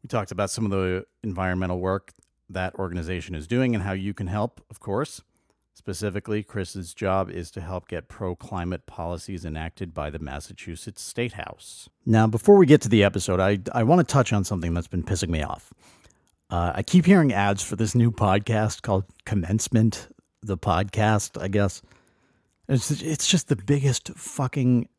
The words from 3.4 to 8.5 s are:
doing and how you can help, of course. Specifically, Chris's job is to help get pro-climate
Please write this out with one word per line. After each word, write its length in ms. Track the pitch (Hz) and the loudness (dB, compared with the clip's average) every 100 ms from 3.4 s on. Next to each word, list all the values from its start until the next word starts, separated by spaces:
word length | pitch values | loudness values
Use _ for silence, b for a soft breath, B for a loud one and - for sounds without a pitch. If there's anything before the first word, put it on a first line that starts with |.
| 78 | -4
doing 300 | 120 131 113 | 0 0 0
and 80 | |
how 80 | 95 | -2
you 220 | 95 98 | -4 -6
can 140 | 98 92 | -6 -6
help, 360 | 95 117 - _ | -4 -4 -6 _
of 100 | - | -16
course. 420 | - 101 156 - _ _ _ _ _ | -6 -6 -6 -10 _ _ _ _ _
Specifically, 680 | _ - 90 104 95 - 107 | _ -10 -6 -4 -6 -4 -6
Chris's 520 | 101 107 92 95 87 | -4 -8 -8 -10 -12
job 360 | - 98 95 92 | -6 -2 0 -2
is 220 | 82 85 | -8 -12
to 80 | - | -12
help 300 | 87 90 - | -10 -10 -8
get 180 | 85 - | -12 -12
pro-climate 760 | - 95 87 - | -10 -8 -8 -10